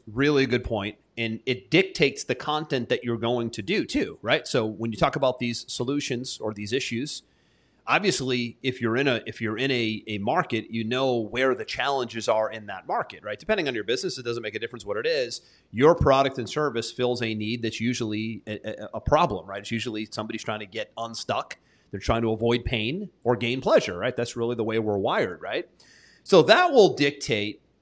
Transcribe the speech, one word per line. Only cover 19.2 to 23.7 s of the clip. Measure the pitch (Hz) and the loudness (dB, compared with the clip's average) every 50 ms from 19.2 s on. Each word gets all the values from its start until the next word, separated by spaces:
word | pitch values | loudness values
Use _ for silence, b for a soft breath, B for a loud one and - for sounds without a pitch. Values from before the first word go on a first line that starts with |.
| 175 139 104 92 - | 4 4 0 -4 -6
right? | 98 98 101 | -8 -10 -10
It's | 104 - | -8 -4
usually | 117 113 104 120 107 107 107 104 | -4 -4 -4 -4 -4 -6 -6 -6
somebody's | - - 107 107 113 110 - | -6 -8 -6 -6 -6 -8 -6
trying | - 110 107 | -6 -6 -6
to | 107 | -6
get | 95 95 113 104 - - | -10 -8 -8 -8 -8 -8
unstuck. | - 113 113 113 - - - 104 123 143 - - - _ _ _ _ _ _ | -10 -8 -8 -8 -8 -4 -2 -2 -2 -4 -6 -10 -18 _ _ _ _ _ _
They're | - 98 | -12 -6
trying | - - 117 117 117 | -2 0 0 2 2
to | 110 | 0
avoid | 110 107 117 117 120 123 - | 0 0 2 2 2 0 0
pain | - 127 110 107 117 151 196 214 175 - _ - | -2 -2 -2 -2 -2 -4 -4 -8 -10 -12 _ 0
or | 117 123 | 0 0
gain | 101 117 117 123 135 | 0 0 -2 -2 0
pleasure, | 139 202 | 2 4